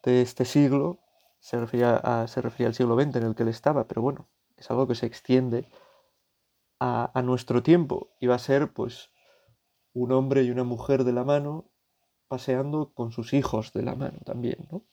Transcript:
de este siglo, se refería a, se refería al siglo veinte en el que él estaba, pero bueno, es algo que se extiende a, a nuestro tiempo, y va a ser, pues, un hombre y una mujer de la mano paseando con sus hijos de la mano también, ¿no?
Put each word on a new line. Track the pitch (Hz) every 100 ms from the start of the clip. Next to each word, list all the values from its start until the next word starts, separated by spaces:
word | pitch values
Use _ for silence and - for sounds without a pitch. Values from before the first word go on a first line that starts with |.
de | - 123
este | 123 -
siglo, | 127 147 143 139 147 180 _ _ _ _
se | - 120
refería | 117 123 120 113
a, | 117 117 113
se | -
refería | 123 - 120
al |
siglo | 117 123 117
veinte | 147 127
en |
el | 113
que | 110
él | 113
estaba, | 113 - 147 113
pero | -
bueno, | 123 139 - _ _ _
es | -
algo | 120 131
que |
se | 117 117
extiende | - - 127 127 117 - _ _ _ _ _ _ _ _ _ _ _
a, | 127 120 117 131
a |
nuestro | 123 127 - 123
tiempo, | 123 175 156 - - _
y | 123
va | 123
a |
ser, | - 139 147
pues, | - 117 - - _ _ _ _ _ _ _ _
un | 123 123
hombre | 131 135 135
y | 127
una | 123
mujer | 123 120 - 135
de | 123
la | 123
mano | 127 147 143 156 - _ _ _ _ _ _
paseando | 127 - 127 139 151 147
con | - 117
sus | 117 117
hijos | 135 127 110 113
de | -
la | 117
mano | 131 135 -
también, | - 120 120 - -
¿no? | 175 _